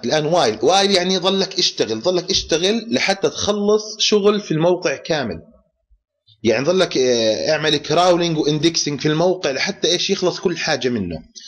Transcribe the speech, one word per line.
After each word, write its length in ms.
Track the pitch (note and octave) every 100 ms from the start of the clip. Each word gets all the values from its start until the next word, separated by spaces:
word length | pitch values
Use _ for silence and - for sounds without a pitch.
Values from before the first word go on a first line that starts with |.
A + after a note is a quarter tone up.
| A#2
الآن 260 | D3+ D3+
while، 300 | F3 C3 G#2+
while 340 | C3 F#3+ G3 F#3
يعني 240 | F3+ F#3
ظلك 400 | F3+ G3 F#3 -
اشتغل، 420 | F3 - A2+ A2
ظلك 280 | F3 F3+ E3
اشتغل 640 | G3 - D#3+ F#3 A3+ A3+
لحتى 360 | B2+ - G3 D3+
تخلص 540 | - - G#3 G3+ G#3+ G#3+ -
شغل 420 | - G#3 G3+ G#3
في 100 | -
الموقع 440 | D#3 E3 F3+ E3 C3+
كامل. 460 | - D#3 A#2+ E2 - - _ _ _ _ _ _ _ _
يعني 220 | G#2+ A2+ C#3+
ظلك، 320 | F#3 E3 D3+
آه، 540 | B2+ A#2+ A2 G#2+ -
اعمل 260 | D3+ D#3 D3
كراولينج 600 | C#3+ D#3+ F3+ F3 F3 D#3
واندكسينج 640 | D3 D3+ E3 E3 D3 D3
في 80 | D#3
الموقع 440 | D3+ F3+ F3+ D#3
لحتى 360 | C3 F3 G3 D#3
ايش 220 | F3 -
يخلص 300 | G3 F3+ E3
كل 180 | F#3+ E3
حاجة 320 | - C#3 B2+
منه. 340 | A#2+ F2 E2 - -